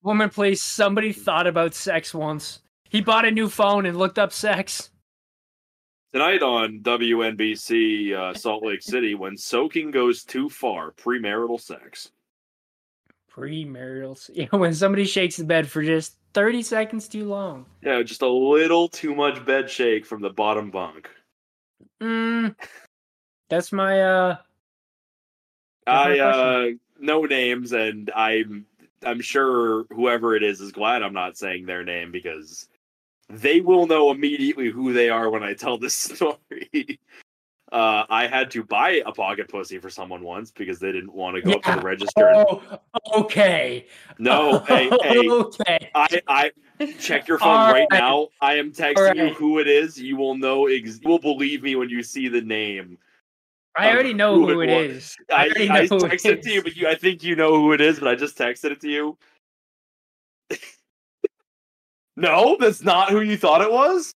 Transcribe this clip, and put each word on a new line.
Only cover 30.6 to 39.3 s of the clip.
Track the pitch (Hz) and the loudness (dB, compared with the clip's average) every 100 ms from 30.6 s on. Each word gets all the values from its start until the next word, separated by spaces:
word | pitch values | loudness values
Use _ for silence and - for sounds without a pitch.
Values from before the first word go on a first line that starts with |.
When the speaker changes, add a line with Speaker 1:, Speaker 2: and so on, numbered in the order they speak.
Speaker 2:
is | 98 | -12
glad | 95 107 120 | -6 -2 -2
I'm | 101 | -4
not | 98 90 87 | -6 -8 -8
saying | 98 90 90 | -10 -10 -10
their | 90 | -10
name | 90 87 85 | -8 -10 -8
because | 90 87 78 78 80 - _ _ _ _ _ _ | -10 -12 -14 -16 -20 -20 _ _ _ _ _ _
they | 110 139 165 | -4 2 2
will | 175 180 170 | 4 4 4
know | 160 147 | 4 4
immediately | 139 147 147 139 143 123 | 4 -2 0 -2 -2 -4
who | 113 131 | -4 -2
they | 123 120 | 2 2
are | 113 113 | 2 0
when | 110 | -2
I | 104 | -6
tell | 101 - 120 | -8 -6 -6
this | 117 - | -6 -6
<laughs> | |
story. | - - 160 - _ - - 151 127 - _ - _ _ _ _ _ | -6 -2 -4 -4 _ -16 -8 -8 -8 -14 _ -20 _ _ _ _ _
Uh, | 117 113 107 110 | -2 0 0 0
I | 113 120 | -2 0
had | 131 131 | -2 -4
to | 120 | -6
buy | 107 107 160 170 110 | -4 0 0 0 -4
a | |
pocket | 104 98 | -6 -6